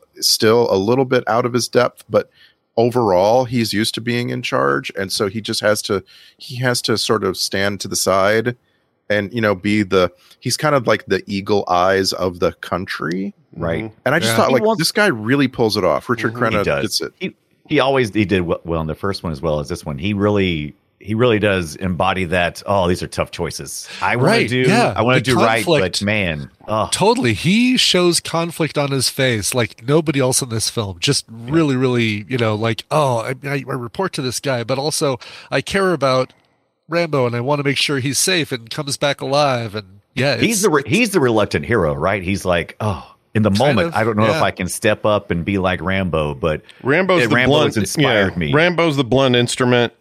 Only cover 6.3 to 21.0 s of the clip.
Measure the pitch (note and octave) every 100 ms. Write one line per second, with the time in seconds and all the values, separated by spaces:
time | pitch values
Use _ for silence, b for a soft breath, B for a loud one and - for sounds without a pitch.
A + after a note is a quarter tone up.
6.3 | B - B2 B2+ B2 - G#2+ - A2 G2
7.3 | F2 - G2 G2+ G2+ G2 F2+ - F#2+ G2
8.3 | A2 A#2 B2 _ _ _ _ - G#2 G2
9.3 | A#2+ G#2+ F#2 G#2 G#2+ G2 F#2+ F2 - b
10.3 | b B2 - D3+ C#3+ A#2 A2 - F#2+ -
11.3 | G2 G2 G#2 - F2 F#2 G2 F#2+ - F2+
12.3 | F2 F2 - - F2+ F#2+ - D#2 F#2 G2+
13.3 | - _ - E2 E2 A2 - B2+ D#3 F#3
14.3 | A2+ C3+ C3 G#3+ A3 E3+ - G#3 A#2+ G#2+
15.3 | C#3 C3 - A2 G#2 F2+ C2+ - A#2 A2+
16.3 | A#2+ A#2 G#2+ F2 C#2+ D#2+ - D2 - F#3
17.3 | - _ _ - D3 C3 C3+ A#2 G2 F#2+
18.3 | F#2+ E2+ E2+ E2 E2 D#2 D2+ G2 F#2+ F2
19.3 | D2 E2 D2+ C#2+ E2+ - C#2 G2 G2+ G#2
20.3 | G#2 F#2+ D#2+ D2 - _ _